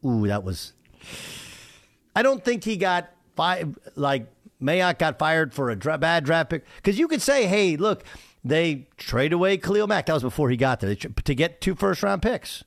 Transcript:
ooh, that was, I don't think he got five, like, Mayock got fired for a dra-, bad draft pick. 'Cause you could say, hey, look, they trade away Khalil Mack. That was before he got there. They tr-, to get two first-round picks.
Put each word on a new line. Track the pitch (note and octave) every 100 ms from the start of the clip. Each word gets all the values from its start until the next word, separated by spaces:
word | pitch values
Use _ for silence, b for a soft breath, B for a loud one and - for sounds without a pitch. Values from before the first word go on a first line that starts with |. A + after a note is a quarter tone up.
ooh, | C3+ A#2 G#2
that | G#2
was, | F#2+ F2+ - _ _ B B B B B B B B B B B _ -
I |
don't | B3+ C4+
think | G#3 A#3+
he | G#3+ G#3
got | F#3 F3+ - _ _ -
five, | E3 F#3 D#3+ B2+ - -
like, | C#3+ C3+ A2+ _ - _
Mayock | C3 F3 F3+ E3+
got | D#3+ C3+
fired | D#3 D#3+ D#3
for | B2+ B2+
a | G#2+
dra-, | C#3+ D#3
bad | D#3+ E3+
draft | C#3 E3 D#3
pick. | E3 - B
'Cause | - G3+
you | D#4+
could | D4+
say, | - C#4 G3+
hey, | G#3 F#3+ D3+
look, | G#3 F#3+ - B B B
they | - D#3 E3 C#3+ B2 _
trade | - A#2+ D3
away | E3+ F#3+ G3
Khalil | E3+ G#3 G#3
Mack. | G3+ D#3
That |
was | D#3
before | B2+ - C#3
he | B2
got | C3 B2
there. | G2
They | G2+
tr-, | -
to | - - C3
get | E3 -
two | F#3+ F#3
first-round | G3 F3+ G3+ G3
picks. | A3 A3 - -